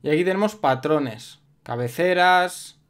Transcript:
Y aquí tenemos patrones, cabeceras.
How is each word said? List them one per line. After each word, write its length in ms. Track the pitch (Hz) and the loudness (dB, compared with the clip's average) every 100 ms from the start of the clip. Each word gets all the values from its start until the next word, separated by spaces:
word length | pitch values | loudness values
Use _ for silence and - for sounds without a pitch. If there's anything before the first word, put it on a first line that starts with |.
Y 80 | 135 | 0
aquí 140 | 151 | 0
tenemos 320 | 180 190 208 - | 2 0 -2 0
patrones, 840 | 143 127 139 156 135 110 - - _ _ | 0 0 0 0 -2 -8 -18 -20 _ _
cabeceras. 1160 | - 120 123 127 180 180 180 180 180 - - _ _ | -10 -6 -6 -2 0 4 4 4 2 -6 -18 _ _